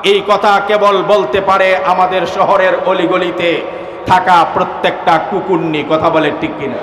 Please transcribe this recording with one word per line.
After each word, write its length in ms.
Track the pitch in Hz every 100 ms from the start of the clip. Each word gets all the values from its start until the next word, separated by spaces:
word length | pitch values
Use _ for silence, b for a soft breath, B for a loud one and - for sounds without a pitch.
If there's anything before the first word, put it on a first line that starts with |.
এই 180 | 190 202 190
কথা 340 | 208 214 202 202
কেবল 360 | 208 202 196 170
বলতে 340 | 208 180 196
পারে 360 | 165 190 190 185 185
আমাদের 360 | 185 185 185 170 196
শহরের 360 | 185 196 185 175 180
অলিগলিতে 760 | 185 175 185 175 170 170 156 - - - - -
থাকা 380 | 185 185 175 160
প্রত্যেকটা 680 | 196 180 - 143 147 - 160 -
কুকুরনি। 520 | 196 180 180 165 151 151
কথা 200 | 160 170
বলে 220 | 160 151 147
ঠিক 100 | 156 -
কিনা? 160 | 135 -